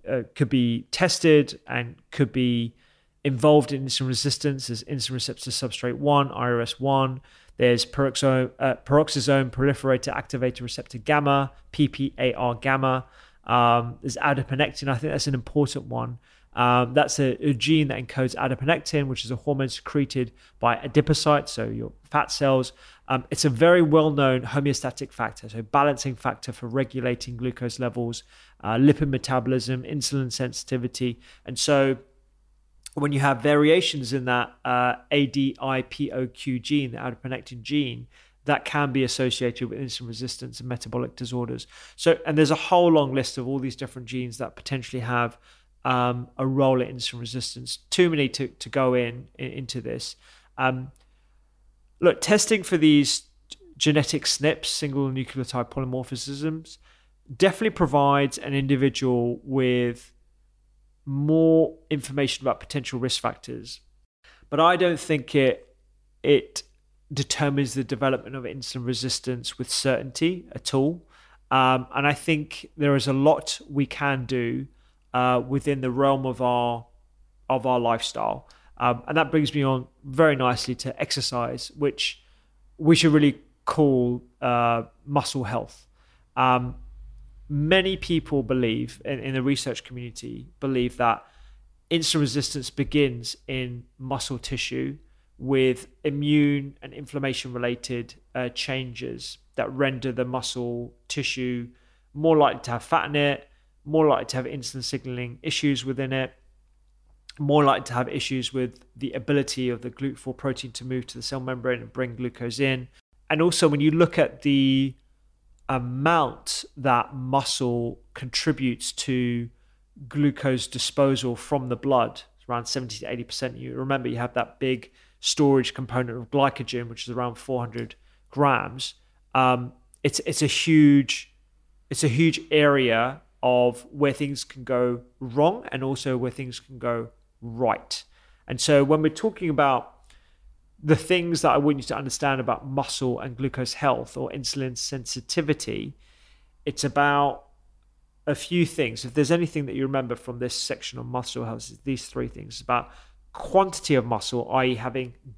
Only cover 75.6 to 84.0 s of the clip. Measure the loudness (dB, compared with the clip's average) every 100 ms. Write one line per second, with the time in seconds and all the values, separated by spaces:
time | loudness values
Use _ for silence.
75.6 | 0 -2 -2 2 4 4 0 0 0 2
76.6 | 0 -4 -10 _ _ _ _ _ -2 0
77.6 | 2 2 2 0 -2 -4 -4 -4 -8 -20
78.6 | _ -2 0 0 0 0 2 2 0 0
79.6 | 0 0 -4 _ -6 4 4 4 2 0
80.6 | -4 -6 -6 -6 -4 -4 -4 -4 -4 -6
81.6 | -10 -4 -2 -2 -4 -6 _ _ _ _
82.6 | _ -2 4 6 6 6 4 2 _ _
83.6 | -4 2 4 4